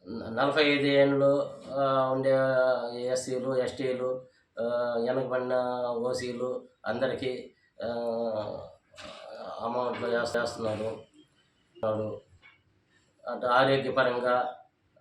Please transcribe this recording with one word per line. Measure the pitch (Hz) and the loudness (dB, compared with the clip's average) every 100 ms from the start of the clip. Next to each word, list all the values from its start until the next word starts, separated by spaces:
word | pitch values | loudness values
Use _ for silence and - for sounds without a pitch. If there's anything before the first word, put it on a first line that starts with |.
| - | -10
న-, | 220 - | -10 -6
నలభై | 113 143 147 | 0 2 4
ఐదు | 147 143 143 | 4 4 4
ఏళ్ళు, | 139 139 139 139 143 139 - - | 6 6 6 4 4 0 -8 -8
ఆ, | 135 139 135 131 | -2 2 2 2
ఉండే | 131 135 135 131 131 127 123 117 120 123 | 2 4 4 4 4 4 2 -2 -4 -2
ఎస్సీలు, | 127 127 127 131 127 | -2 -2 -4 0 0
ఎస్టీలు, | 123 - 127 127 127 127 - _ _ - | 0 -2 -4 -2 -2 -4 -8 _ _ -6
ఆ, | 117 120 120 120 | -2 0 0 0
వెనకబడిన | 120 131 123 127 127 127 123 123 123 | 0 0 0 -2 0 0 0 -2 -2
ఓసీలు | 117 123 127 123 120 127 123 - _ - | -2 -2 -2 -4 -4 -4 -4 -10 _ -6
అందరికీ, | 113 131 117 127 123 - _ _ _ | -2 -2 -2 -4 -6 -10 _ _ _
ఆ, | 113 120 117 113 117 107 104 - - - _ - - - - 117 107 - | -6 -4 -2 -2 -2 -4 -6 -8 -12 -20 _ -20 -18 -16 -16 -14 -12 -6
అమౌంట్లు | 113 120 123 113 117 | -4 -2 -2 -2 0
వేస్-, | 117 117 120 | 0 0 -2
వేస్తున్నారు. | 120 - 113 104 110 113 - - - _ _ _ _ - 110 107 107 - _ _ - _ _ _ _ _ _ _ - | -2 -2 -4 -2 -4 -6 -14 -20 -20 _ _ _ _ -6 -4 -2 -4 -8 _ _ -20 _ _ _ _ _ _ _ -10
అంటే | 120 123 | -4 2
ఆరోగ్యపరంగా | 123 139 135 127 131 123 123 123 123 123 - - _ _ _ | 6 6 4 2 2 2 2 2 2 0 -6 -20 _ _ _